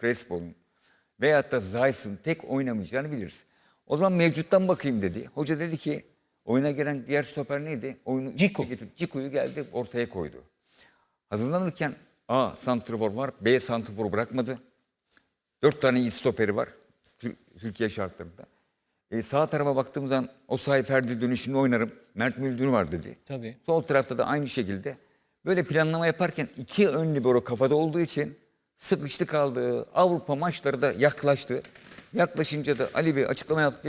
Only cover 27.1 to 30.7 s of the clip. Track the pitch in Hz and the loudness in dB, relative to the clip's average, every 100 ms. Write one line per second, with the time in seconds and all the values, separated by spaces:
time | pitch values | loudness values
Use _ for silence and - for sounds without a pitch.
27.1 | 143 127 123 120 113 131 147 160 165 165 | 2 4 4 2 2 4 4 2 0 -2
28.1 | - - - _ _ _ - - 185 147 | -2 -4 -8 _ _ _ -6 -2 -2 -2
29.1 | - 175 156 139 123 123 120 - - 180 | -4 -2 0 0 0 0 -2 0 4 4
30.1 | 170 131 139 175 - 139 | 4 0 -2 -2 -2 -2